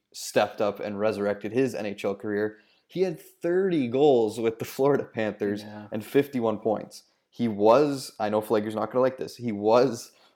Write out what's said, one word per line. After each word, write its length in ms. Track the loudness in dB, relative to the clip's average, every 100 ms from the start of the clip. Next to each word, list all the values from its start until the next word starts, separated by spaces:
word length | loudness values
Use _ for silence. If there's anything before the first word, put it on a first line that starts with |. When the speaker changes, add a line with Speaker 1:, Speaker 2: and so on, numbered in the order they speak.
| _
Speaker 1:
stepped 480 | -14 -2 0 0 0
up 200 | -4 -2
and 180 | -8 -2
resurrected 520 | -2 0 -2 -4 -2
his 220 | 0 0
N 120 | -2 -8
H 180 | -6
L 100 | -6
career. 440 | -6 -4 -2 -2 -6 _ _ _
He 160 | -4
had 160 | -4 -4
thirty 680 | -16 _ -2 0 2 0 0
goals 500 | 4 6 6 4 0
with 200 | -2 -2
the 60 | -8
Florida 380 | 0 2 2
Panthers 580 | -2 -4 -4 -2 -4 -4
Speaker 2:
Yeah. 240 | -8 -16 -10
Speaker 1:
and 120 | -10
fifty-one 540 | 0 0 2 -2 -2 0
points. 460 | -2 -2 -6 -18 _ _ _
He 160 | -6 -4
was, 640 | 4 6 6 6 -2 -8 -6
I 100 | -2
know 120 | -2
Flager's 340 | 0 0 0
not 160 | -4 -2
gonna 120 | 0
like 140 | 0 -2
this, 200 | -10 -8
he 160 | -6
was 600 | -2 4 4 4 -2 -12 _ _